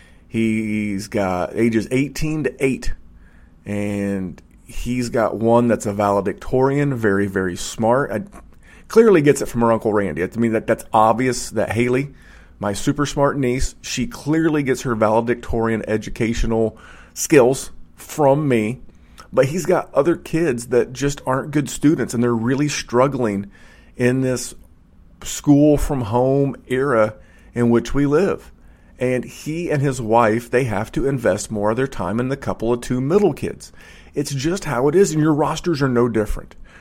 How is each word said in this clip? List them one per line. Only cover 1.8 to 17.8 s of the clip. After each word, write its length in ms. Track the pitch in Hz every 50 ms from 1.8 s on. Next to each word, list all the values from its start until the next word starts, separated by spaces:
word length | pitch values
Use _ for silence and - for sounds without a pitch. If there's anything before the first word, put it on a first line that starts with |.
| 98 -
eighteen 540 | 127 131 143 143 143 - 151 151 156 156 139
to 180 | - - - 143
eight, 300 | 135 127 - - - - - - - - - - - _ - - - - - -
and 760 | 101 104 104 104 104 101 101 101 101 101 98 95 87 76 - - _ - - _
he's 440 | - - - - 120 123 127 120 117
got 260 | 95 123 110 90 -
one 320 | 104 113 113 117 120 120
that's 180 | 120 107 98 -
a 80 | 110 101
valedictorian, 1000 | 101 104 101 101 101 92 101 90 - - - 135 127 131 139 139 147 143 143 135
very, 320 | 117 113 104 98 98 101
very 300 | 98 92 98 95 92 87
smart. 540 | - - - - - 110 110 120 135 143 -
I, 120 | 107 107 98 - - - - - - - - - - - -
clearly 340 | - - 220 233 226 196 165
gets 200 | 143 143 139 -
it 60 | -
from 140 | - - 117
her 100 | 117 113
Uncle 220 | 113 110 - 113 104
Randy. 300 | 107 101 90 76 78 90
I 40 | 92 -
mean, 160 | 110 117 113 110
that, 140 | 110 104
that's 180 | - 113 - - -
obvious 580 | - 110 107 110 117 110 131 127 120 - - -
that 200 | 104 110 95 -
Haley, 420 | 98 113 123 123 123 131 143 143 - - - - - - - - - -
my 140 | 101 104 98
super 320 | - - 147 139 147 147
smart 320 | 135 - 147 139 143 101
niece, 380 | 143 131 123 123 131 - - - -
she 260 | - - - 131 120
clearly 560 | 117 - - - 143 156 165 160 165 151 151 143
gets 180 | 127 131 120
her 140 | - 131 117
valedictorian 880 | 107 110 107 110 113 117 120 120 120 - - - 117 113 113 113 107 -
educational 880 | - 107 107 104 - - - 120 110 113 - - 117 113 113 113 110 - - - - - - - - -
skills 580 | - - - 165 139 117 123 135 - - - - -